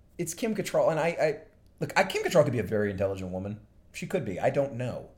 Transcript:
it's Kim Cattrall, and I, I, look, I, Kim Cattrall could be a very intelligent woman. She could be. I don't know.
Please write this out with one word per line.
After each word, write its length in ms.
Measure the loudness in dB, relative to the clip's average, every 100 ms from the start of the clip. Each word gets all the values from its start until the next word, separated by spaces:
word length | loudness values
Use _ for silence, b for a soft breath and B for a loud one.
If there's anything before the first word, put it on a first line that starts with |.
| -14 -8
it's 160 | -8
Kim 200 | -4 -2 -2
Cattrall, 340 | 0 2 4
and 80 | 4
I, 80 | 2
I, 300 | 2 0 0 -8 -20 -20 -6
look, 140 | -2 2
I, 60 |
Kim 220 | 2 0
Cattrall 180 | 2 4
could 100 | 4
be 60 | 2
a 60 |
very 260 | 0 0 0
intelligent 400 | 0 -2 -2 -6
woman. 300 | -6 -6 -8 -14 -20 -18
She 140 | -12 -4
could 160 | -4
be. 160 | -4 -2
I 100 | 0
don't 240 | 2 0
know. 360 | -2 -6 -6 -10